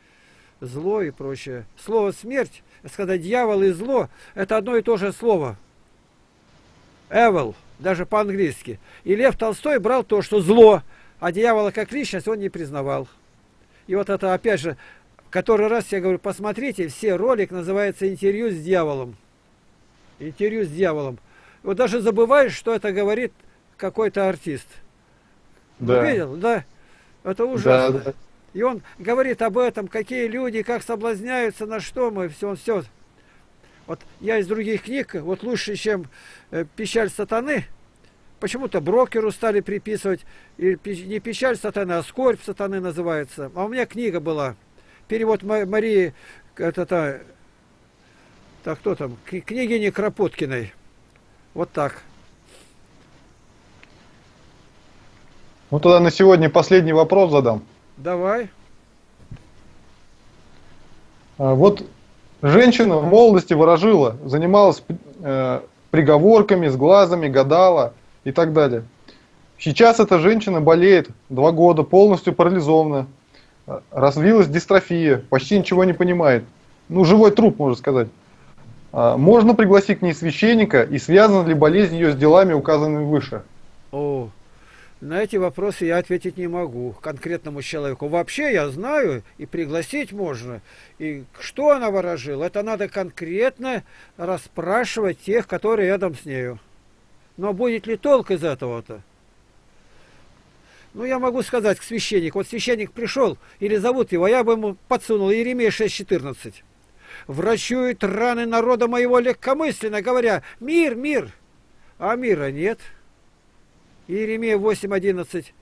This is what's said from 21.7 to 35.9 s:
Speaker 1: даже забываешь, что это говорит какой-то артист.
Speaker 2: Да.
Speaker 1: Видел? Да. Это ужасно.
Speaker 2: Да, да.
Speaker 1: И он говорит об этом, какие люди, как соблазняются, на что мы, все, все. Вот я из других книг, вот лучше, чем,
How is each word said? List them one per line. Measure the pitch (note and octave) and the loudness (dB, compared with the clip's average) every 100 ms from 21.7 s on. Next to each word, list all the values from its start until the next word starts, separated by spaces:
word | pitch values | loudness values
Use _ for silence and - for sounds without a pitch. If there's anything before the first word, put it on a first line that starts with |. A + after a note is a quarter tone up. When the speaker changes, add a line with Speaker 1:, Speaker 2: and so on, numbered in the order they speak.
| G3 | -2
Speaker 1:
даже | B3 A#3 | -2 -2
забываешь, | G#3+ G#3 A#3 C#4+ B3+ | -2 0 2 4 2
что | C3+ - | -2 -6
это | A3 G#3 | -4 -4
говорит | F#3+ G3+ G#3+ B3 - _ _ _ - | -2 -2 -2 -6 -10 _ _ _ -12
какой-то | F#3+ - A3 G3+ F#3+ | -8 -4 -4 -2 -2
артист. | F3+ - C#3 - - - _ _ _ _ _ _ _ _ - | -4 -8 -12 -12 -20 -20 _ _ _ _ _ _ _ _ -8
Speaker 2:
Да. | A#2+ B3 - | 0 2 2
Speaker 1:
Видел? | A#3 D3+ D3+ | -2 -6 -6
Да. | G#3+ A3+ - _ _ _ _ _ | -4 -4 -6 _ _ _ _ _
Это | - F#3+ | -10 -4
ужасно. | A#3+ C4 B2+ B2+ C3 C3+ | -4 -2 2 2 2 -2
Speaker 2:
Да, | C3 | -6
да. | - - _ _ | -12 -16 _ _
Speaker 1:
И | F#3 | -6
он | A#3+ A#3 - - | -6 -6 -12 -12
говорит | F#3 B3 C4 A#3 | -4 -2 -2 -2
об | A3+ G3+ | -2 -2
этом, | B3 G#3+ G3 | -2 -4 -8
какие | A3 G#3+ B3+ A#3 | -10 -8 -6 -6
люди, | A#3 B3+ A3 | -6 -6 -6
как | G#3+ A#3+ | -6 -6
соблазняются, | - A3+ A3+ G#3+ A3+ B3+ A#3 - G#3+ | -6 -8 -6 -6 -6 -4 -4 -6 -10
на | A3 | -10
что | E3+ B3+ A#3+ | -10 -6 -4
мы, | G3+ F3+ | -4 -8
все, | D3+ G3+ | -8 -10
все. | F3+ - G#3 B2+ _ _ _ _ _ _ _ _ _ - | -8 -6 -6 -6 _ _ _ _ _ _ _ _ _ -16
Вот | D#3+ - - | -16 -16 -12
я | G3 A3 | -6 -4
из | F3+ | -4
других | G#3+ G#3+ G#3 | -4 -4 -6
книг, | - C4+ A#3+ | -6 -8 -8
вот | F3+ D#3 F#3 | -10 -8 -8
лучше, | A3 A#3+ - G3+ | -6 -6 -6 -8
чем, | G#3+ | -4